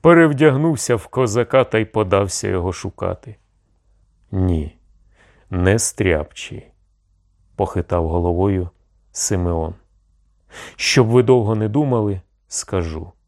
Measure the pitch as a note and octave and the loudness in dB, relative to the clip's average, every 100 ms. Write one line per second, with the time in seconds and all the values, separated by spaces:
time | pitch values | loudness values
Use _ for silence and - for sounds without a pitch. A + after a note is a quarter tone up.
0 | E3 E3+ D#3+ C#3 D3+ C3+ D#3+ C#3+ - A#2 | 6 6 6 4 2 4 0 -2 -2 -2
1 | - - B2 G#2 A2 C3 B2 A2 G#2+ A2 | -2 -2 -2 0 2 2 2 0 -2 -2
2 | G#2 G2 G2+ - G2+ F#2+ F2+ F#2 G2 - | 2 2 0 -4 -4 -2 -4 -6 -10 -8
3 | F2+ F2+ - G#2 _ _ _ _ _ _ | -8 -8 -12 -20 _ _ _ _ _ _
4 | _ _ _ F#2+ F#2 E2 D2 _ _ _ | _ _ _ -2 0 0 -4 _ _ _
5 | _ _ _ _ _ F#2 F2+ A2 - - | _ _ _ _ _ 0 2 2 0 -2
6 | F#2+ D#2+ D2+ - - C2+ - _ _ _ | 0 0 -2 -14 -16 -16 -18 _ _ _
7 | _ _ _ _ _ - G2 - E2+ F2 | _ _ _ _ _ -6 -4 -2 -2 -2
8 | E2 E2+ F2 F2 G2 F#2+ F2 _ _ _ | 0 0 0 0 0 0 -4 _ _ _
9 | _ - - G2+ F2 E2+ D#2+ F#2 _ _ | _ -8 -4 -2 -2 -2 -4 -8 _ _
10 | _ _ _ _ _ - - - - - | _ _ _ _ _ -20 -20 -8 0 2
11 | A2+ A#2+ A#2+ B2+ G#2+ A2 G#2+ B2 D3 B2 | 4 4 4 4 2 -2 -2 0 0 0
12 | G#2 G2 - _ _ - - F#2+ E2 D#2 | -2 -4 -10 _ _ -14 -6 -4 -4 -8
13 | - _ | -14 _